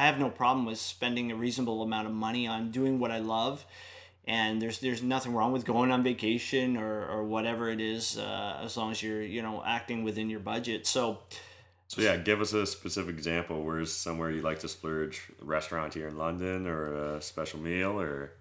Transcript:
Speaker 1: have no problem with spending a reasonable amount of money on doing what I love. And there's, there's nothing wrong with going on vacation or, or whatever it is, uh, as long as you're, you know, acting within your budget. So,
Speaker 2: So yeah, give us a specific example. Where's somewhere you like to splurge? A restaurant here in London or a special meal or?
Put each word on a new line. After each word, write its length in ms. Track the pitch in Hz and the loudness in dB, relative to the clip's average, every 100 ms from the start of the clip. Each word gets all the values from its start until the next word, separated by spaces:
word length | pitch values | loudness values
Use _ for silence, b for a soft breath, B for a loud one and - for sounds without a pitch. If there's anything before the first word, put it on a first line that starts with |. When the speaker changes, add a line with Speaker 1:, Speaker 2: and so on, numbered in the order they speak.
| 147 | 6
Speaker 1:
have 120 | 139 | 6
no 100 | 131 | 2
problem 360 | - 123 131 113 | 4 4 4 2
with 140 | 113 | -2
spending 520 | - - 120 120 120 | -4 -2 0 0 0
a 40 | 113 | 0
reasonable 460 | 120 120 117 110 | 0 0 0 0
amount 240 | 110 110 107 | 0 0 -2
of 60 | |
money 340 | 110 113 120 120 | -2 0 0 0
on 240 | 113 113 | -2 -2
doing 280 | 123 135 131 | 0 2 2
what 120 | 117 | 2
I 80 | 113 | 0
love. 460 | 110 113 123 147 - B B B B B - | 0 2 0 -2 -10 B B B B B -2
And 340 | 113 110 110 | 2 2 2
there's, 180 | 113 107 | -2 -2
there's 220 | 131 117 | -2 0
nothing 320 | 123 131 123 | 0 0 0
wrong 180 | 117 120 | 2 4
with 140 | 131 117 | 2 2
going 260 | 117 127 | 4 6
on 120 | 127 | 6
vacation 720 | 127 120 110 120 - 135 127 117 | 4 2 2 0 2 2 2 0
or, 280 | 107 107 82 | 0 -2 -2
or 160 | 107 | -2
whatever 460 | 107 110 113 117 113 | 0 0 0 0 0
it 120 | 110 | 0
is, 360 | 110 113 117 - | 0 0 -2 -2
uh, 400 | 101 101 104 71 | -4 -4 -4 -4
as 140 | 110 120 | -6 -2
long 140 | 110 | -2
as 100 | 107 | -2
you're, 200 | 107 107 | -2 -2
you 200 | 104 113 | -2 -4
know, 220 | 110 107 - | -4 -4 -2
acting 380 | 117 - 117 | -2 -2 -2
within 260 | 110 104 110 | 0 0 -2
your 100 | 107 | -4
budget. 460 | 104 117 120 101 - | -4 -2 -2 -2 0
So, 340 | 131 117 101 - B B B B B B | 2 2 -2 -8 B B B B B B
Speaker 2:
So 140 | - | 2
yeah, 160 | 107 87 | 4 6
give 220 | 98 104 | 4 4
us 140 | 104 | 4
a 120 | 107 98 | 2 2
specific 480 | - 87 98 85 80 | -2 -4 -4 -4 -2
example. 480 | 82 85 85 78 | 0 0 0 -2
Where's 280 | 78 80 82 | -2 -2 -2
somewhere 380 | - 85 82 80 | -4 -4 -2 -2
you 120 | 80 | 0
like 180 | 80 78 | 0 -2
to 80 | 78 | -6
splurge? 560 | - 80 80 76 - - - | -6 -4 -2 -2 -6 -14 -12
A 40 | 71 | -2
restaurant 500 | 78 - 85 76 80 | -2 0 -4 -4 -4
here 120 | 78 | -6
in 100 | 78 | -2
London 500 | 82 87 92 92 92 | -2 0 -2 -2 -2
or 480 | 78 76 73 76 76 | -2 -2 -2 -2 -4
a 60 | |
special 380 | - 80 78 78 | -6 -6 -6 -4
meal 400 | 82 90 95 101 | -2 0 0 0
or? 340 | 78 69 71 - | -2 -4 -8 -6